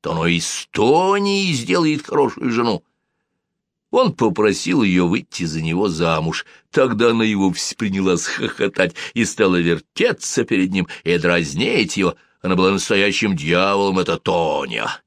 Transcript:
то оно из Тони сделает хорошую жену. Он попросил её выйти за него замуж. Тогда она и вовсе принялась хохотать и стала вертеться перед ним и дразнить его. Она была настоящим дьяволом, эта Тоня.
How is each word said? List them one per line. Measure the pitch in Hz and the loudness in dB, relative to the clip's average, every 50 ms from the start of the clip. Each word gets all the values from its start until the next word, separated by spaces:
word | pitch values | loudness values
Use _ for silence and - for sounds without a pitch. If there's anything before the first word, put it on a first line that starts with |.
то | - 85 85 | -4 -4 -4
оно | 82 80 | 0 0
из | 85 87 85 82 - - - - _ | 2 2 0 0 -4 -8 -10 -12 _
Тони | - - 104 117 143 165 185 190 196 202 202 202 196 196 196 185 160 | -2 0 4 4 4 4 4 2 0 0 0 0 0 0 0 0 -2
сделает | 127 117 131 180 180 170 156 151 143 - | -4 -2 -2 -2 0 0 0 -2 -2 -6
хорошую | - - 147 143 123 - - - 127 117 | -4 0 0 0 0 0 -4 -4 -4 -2
жену. | 113 120 120 107 - _ _ _ _ _ _ _ _ _ _ _ _ _ _ _ _ _ _ _ _ _ _ | 0 0 0 -2 -4 _ _ _ _ _ _ _ _ _ _ _ _ _ _ _ _ _ _ _ _ _ _
Он | - 247 262 220 - | 0 2 2 2 2
попросил | - 123 110 90 92 107 107 98 - - 101 92 156 117 | 2 0 0 2 2 2 2 2 0 -2 -2 0 2 2
её | 98 90 90 90 | 4 4 4 4
выйти | 85 85 87 - _ - - 90 | 2 2 -2 -4 _ -10 -6 -6
за | 82 78 80 | -4 -4 -4
него | 78 80 82 90 101 104 | -4 -2 -2 0 0 -2
замуж. | 85 78 85 82 80 78 80 82 80 - - - - - _ _ | 0 0 0 0 0 0 0 -2 -4 -6 -8 -12 -16 -20 _ _
Тогда | _ - 131 127 117 104 117 120 | _ 2 2 2 2 2 2 2
она | 117 113 113 | 4 4 2
и | 110 107 | 0 2
вовсе | 101 95 95 85 85 - - - | 2 2 0 0 -2 -6 -8 -6
принялась | _ 113 104 95 98 95 92 90 82 - | _ -4 -2 -2 0 2 2 2 0 0
хохотать | - - - - - - - - 101 - - 95 87 - - - - - | -6 -6 -6 -6 -6 -4 -2 -4 -4 0 0 -2 -2 -2 -8 -14 -10 -2
и | 117 113 | -2 -2
стала | 98 - - 110 95 90 | -2 0 0 2 2 4
вертеться | 87 85 85 85 78 - _ _ - 208 240 220 - - - - - 117 | 2 2 2 0 0 -2 _ _ -2 0 0 0 -2 -6 -6 -2 -4 -2
перед | - 113 95 92 92 | 0 0 0 0 0
ним | 92 95 90 - - - - | 0 -2 -4 -4 -6 -10 -2
и | 82 87 87 | -2 0 0
дразнить | 80 87 87 87 85 73 69 78 117 - 233 180 113 - - - | 2 2 0 0 0 -2 -4 -4 -2 0 0 -2 -2 -4 -2 -2
его. | 95 90 - _ _ _ _ _ | -2 -2 -2 _ _ _ _ _
Она | _ 92 92 | _ -2 0
была | 90 92 92 | 2 2 2
настоящим | 98 98 - - 110 98 98 104 98 - 110 107 98 | 2 0 0 0 2 2 2 2 0 0 0 0 -2
дьяволом, | 80 71 78 82 87 92 98 101 98 101 98 95 95 | -2 0 0 2 2 2 2 2 0 0 0 0 0
эта | 90 85 85 | 0 -2 -2
Тоня. | 85 _ - 92 87 82 78 76 73 71 65 58 55 55 - - - _ | -4 _ -2 0 0 0 0 -2 -4 -4 -6 -6 -6 -6 -6 -8 -10 _